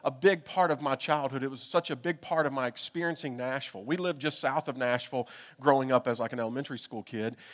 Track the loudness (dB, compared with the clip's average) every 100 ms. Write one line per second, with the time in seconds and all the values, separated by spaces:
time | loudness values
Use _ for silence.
0 | -6 4 4 4 0 2 2 2 0 -2
1 | 2 0 0 -2 -4 -6 0 0 0 -4
2 | -4 -4 -2 0 2 0 -2 -4 -6 -2
3 | -2 -2 -6 -4 -4 -4 -6 -10 -2 0
4 | 0 -2 -2 0 0 0 -4 -2 2 2
5 | 0 -4 -4 -10 -20 2 6 6 6 4
6 | 4 0 -2 -2 -2 -4 -6 -8 -8 -10
7 | -8 -4 -4 -4 -16